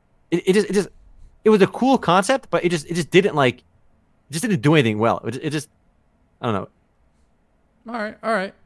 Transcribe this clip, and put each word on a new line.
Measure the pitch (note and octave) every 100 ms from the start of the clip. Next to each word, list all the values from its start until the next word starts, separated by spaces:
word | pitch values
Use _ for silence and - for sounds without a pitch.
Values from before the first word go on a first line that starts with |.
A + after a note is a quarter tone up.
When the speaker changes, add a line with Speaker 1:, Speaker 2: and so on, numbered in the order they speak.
| _ _ _
Speaker 1:
It, | E3+ -
it |
just, | F#3+ G3
it |
just, | F#3+ F3+ - - - - _
it | -
was | G#3+
a | F#3
cool | - B3+ C4
concept, | - F3+ G3 C4+ -
but | E3+
it | F3
just, | E3+ -
it |
just | F3 D3+
didn't, | F3 F#3+
like, | D3 B2+ A#2
it | _ _ _ _ _ _ _
just | D#3+
didn't | A#3 F3
do | C#3+
anything | D#3 A2+ G#2+
well. | A2+ F2+ A2+
It, | B2
it | D#3
just, | D3 - _ _ _ _ _ _ _
I | B2
don't |
know. | G2+ - _ _ _ _ _ _ _ _ _ _ _ A3+
Speaker 2:
All | A#3
right, | G#3+ -
all | A3+
right | F#3+ F#3+ -